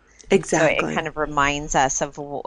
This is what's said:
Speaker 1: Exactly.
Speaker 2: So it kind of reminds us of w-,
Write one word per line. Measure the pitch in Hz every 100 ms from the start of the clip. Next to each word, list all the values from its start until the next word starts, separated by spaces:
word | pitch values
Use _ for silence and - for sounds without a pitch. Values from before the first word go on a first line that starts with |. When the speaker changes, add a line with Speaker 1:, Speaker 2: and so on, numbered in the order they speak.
| _ - -
Speaker 1:
Exactly. | 185 - 165 156 -
Speaker 2:
So | 160
it | 156
kind | 156
of | 151
reminds | 147 147 139 143 156 160
us | 135 -
of | 147 156
w-, | 143 143